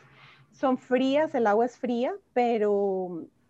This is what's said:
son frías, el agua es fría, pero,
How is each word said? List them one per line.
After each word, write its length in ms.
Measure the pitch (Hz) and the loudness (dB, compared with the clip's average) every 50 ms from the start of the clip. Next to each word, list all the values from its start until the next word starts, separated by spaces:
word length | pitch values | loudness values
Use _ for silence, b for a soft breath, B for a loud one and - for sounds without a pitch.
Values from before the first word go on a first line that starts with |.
| - B B B B B B B B _ | -20 B B B B B B B B _
son 260 | _ - - 262 254 247 | _ -4 -2 0 0 -2
frías, 580 | - - 254 254 262 269 269 294 311 311 311 | -2 0 0 0 2 2 2 0 0 0 0
el 100 | 254 226 208 | 0 2 2
agua 180 | 202 220 233 | 2 2 2
es 120 | 254 - - | 0 -2 -6
fría, 360 | - 233 247 233 247 311 392 403 - _ _ | -6 -4 -2 -2 -2 -4 -6 -8 -12 _ _
pero, 880 | 247 240 233 240 220 208 208 202 202 202 196 190 185 185 180 180 165 - - _ _ _ _ | 0 0 2 0 0 0 0 0 0 0 0 -2 -4 -4 -6 -8 -12 -12 -14 _ _ _ _